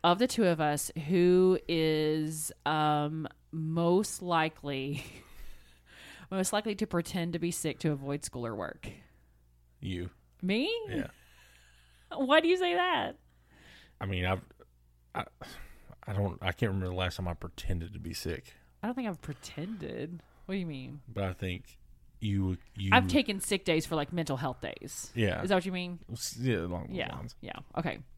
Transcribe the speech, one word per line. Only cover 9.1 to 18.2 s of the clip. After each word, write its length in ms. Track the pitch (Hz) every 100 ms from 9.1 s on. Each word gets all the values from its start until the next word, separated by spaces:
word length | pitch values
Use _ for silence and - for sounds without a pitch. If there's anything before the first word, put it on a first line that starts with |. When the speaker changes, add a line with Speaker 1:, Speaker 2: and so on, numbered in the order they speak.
| - _ _ _ _ _ _
Speaker 2:
You. 320 | 98 92 92 - _ _
Speaker 1:
Me? 280 | 180 208 320 466 427
Speaker 2:
Yeah. 200 | 349 - - - - - - - - _ _ _ -
Speaker 1:
Why 260 | 262 311
do 60 | 330
you 100 | 370
say 180 | 359 349
that? 380 | 359 302 - - _ _ _ - - - - _
Speaker 2:
I 60 | 95
mean, 200 | 92 90
I've, 160 | 95 - - - _ _ _ _ -
I, 100 | - _ - - - - - - -
I 60 |
don't, 240 | 101 101 -
I 80 | 92
can't 180 | 87 113
remember 160 | 95 92
the 60 | 90
last 220 | 92 -
time 100 | 90
I 60 |
pretended 600 | 85 85 - - 87 85
to 60 | -
be 140 | 82
sick. 400 | 82